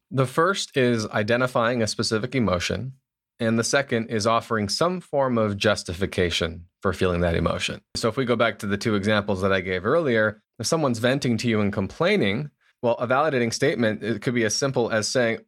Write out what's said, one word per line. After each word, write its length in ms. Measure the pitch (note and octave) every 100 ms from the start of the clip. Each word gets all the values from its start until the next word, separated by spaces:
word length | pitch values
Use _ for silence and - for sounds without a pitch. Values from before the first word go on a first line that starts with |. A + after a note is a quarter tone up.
| -
The 160 | C3 C3
first 500 | D#3+ E3+ G3 - C#3+
is 300 | B2 A#2 G#2+
identifying 760 | A2+ G#2+ A#2+ B2+ C3 A2+ B2
a 40 | G#2
specific 460 | - - A2 G#2+
emotion, 600 | C3+ G2+ F2+ - F2+ C3 - _ _ _ -
and 200 | A#2 A2+
the 40 |
second 440 | A2+ C#3+ C#3 A#2 A2+
is 180 | A2+ A2
offering 440 | A2+ - A2 G2+
some 320 | - E3+ F3+
form 360 | - C#3+ C3 A#2
of 200 | G#2+ G2+
justification 1080 | G#2+ G2+ - F2 F#2 - F2 - E2 E2 E2+ _
for 100 | G2+
feeling 300 | F2+ F#2 F2
that 140 | F2 E2+
emotion. 460 | E2+ F2 - - _ -
So 140 | A#2
if 80 | G#2+
we 80 | B2
go 100 | A#2
back 240 | A#2 G#2+
to 80 | G#2
the 100 | G2+
two 180 | A#2 G#2
examples 460 | G2 G#2+ G2+ F#2+
that 120 | F#2+
I 80 | F#2+
gave 240 | F#2 F#2 G2+
earlier, 560 | E3 D3+ A2+ G#2+ G#2 _ -
if 80 | A2+
someone's 340 | E3 C#3+ G#2+
venting 380 | B2 C#3 C3+ A2
to 100 | A#2+
you 140 | G#2+
and 100 | G2+
complaining, 800 | G#2 G2 - E3+ G#3 G#2 A2 D3 - _ _
well, 140 | A#2+ A#2
a 120 | A#2
validating 460 | C3 D#3 C3+ A#2
statement, 500 | - C3+ - A2+ G#2+
it 180 | G#2+ A2
could 120 | -
be 120 | A#2+ A2
as 100 | -
simple 340 | C#3 C3+ A2
as 180 | A2 G#2
saying, 320 | C3 A#2 A2